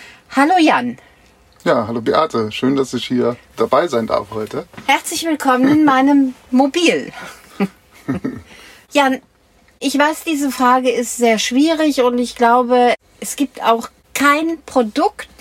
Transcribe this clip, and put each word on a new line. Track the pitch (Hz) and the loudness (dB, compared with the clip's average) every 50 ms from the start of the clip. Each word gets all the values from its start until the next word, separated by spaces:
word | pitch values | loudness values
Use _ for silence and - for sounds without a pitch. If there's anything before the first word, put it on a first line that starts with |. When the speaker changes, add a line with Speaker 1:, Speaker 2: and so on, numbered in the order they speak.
| - - - - _ _ - | -20 -20 -20 -20 _ _ 0
Speaker 1:
Hallo | 262 277 311 370 359 | 2 2 4 4 4
Jan. | 311 285 - - 123 - - - - _ _ _ _ _ _ _ _ _ _ _ - | 4 4 2 2 -2 -4 -8 -10 -16 _ _ _ _ _ _ _ _ _ _ _ -2
Speaker 2:
Ja, | 175 151 120 110 | 0 0 0 0
hallo | 107 117 120 | -2 -4 -4
Beate. | 113 139 139 147 160 156 - 120 110 107 - | -2 0 2 2 0 0 -2 -4 -4 -4 -4
Schön, | - 131 127 143 | -2 -2 0 0
dass | 135 135 - - | 0 -2 -2 -4
ich | 120 - | -8 -6
hier | - 127 123 120 120 120 - - _ _ | -4 -2 0 0 -2 -2 -4 -12 _ _
dabei | - 113 113 127 143 175 | -4 -2 0 2 0 0
sein | 175 - 117 113 | 0 -2 -2 -2
darf | 107 - - 107 - | -2 -2 -4 -4 -6
heute. | 113 110 107 104 - 139 170 - - - - | -8 -10 -8 -8 -8 -10 -10 -12 -16 -10 -4
Speaker 1:
Herzlich | - 277 330 - - 339 302 311 | -2 -2 -2 -2 -6 -8 -6 -4
willkommen | 330 311 277 - 269 254 254 262 277 | -4 -4 -2 0 0 2 2 2 4
in | 302 311 311 | 4 4 4
meinem | 285 262 262 269 277 285 285 269 254 254 - _ _ | 4 4 4 4 4 4 4 2 0 -2 -8 _ _
Mobil. | 254 254 277 285 - 349 349 294 185 139 - - - - - - - - - - - - | 0 2 2 2 0 0 0 2 0 0 -4 -8 -14 -16 -18 -18 -20 -20 -20 -20 -6 -6
<laughs> | 202 196 - _ _ _ _ - - - 131 185 - - - - - - - - - - - - _ _ - | -6 -6 -6 _ _ _ _ -14 -8 -8 -8 -6 -6 -8 -10 -10 -16 -20 -20 -20 -20 -20 -20 -20 _ _ 0
Jan, | 285 277 262 262 - - _ _ _ _ _ _ _ _ _ _ _ - | 2 2 2 0 -2 -6 _ _ _ _ _ _ _ _ _ _ _ -4
ich | 277 - 269 | -2 0 2
weiß, | 294 311 320 - - | 0 0 0 -4 -4
diese | 330 311 277 294 269 240 | -4 -4 -2 -2 -4 -2
Frage | - 254 247 254 262 254 262 | 0 2 2 4 4 2 0
ist | - 233 240 - - | -2 -2 -4 -6 -4
sehr | - 240 233 220 208 | 0 2 2 2 0
schwierig | - - 240 262 294 330 330 302 311 302 269 - 247 | -2 -2 0 2 2 2 2 2 0 0 0 2 0
und | 247 240 247 | 0 0 0
ich | 247 233 - | -4 -4 -2
glaube, | - 240 233 240 254 247 240 254 247 247 240 208 - _ _ _ _ | 0 2 4 4 2 2 2 2 2 4 2 0 -2 _ _ _ _
es | 220 - - | -12 -12 -6
gibt | - 285 - - - - | -4 -6 -6 -6 -4 0
auch | 226 226 226 226 - - _ _ _ _ | 0 0 0 -2 -8 -16 _ _ _ _
kein | - 269 285 285 302 320 330 330 320 - | 0 2 2 2 2 0 -4 -6 -6 -10
Produkt | - - 269 240 214 - 277 339 415 - - - - - - | -4 -2 -2 -2 0 -2 -2 -2 -2 -2 -6 -14 -20 -20 -18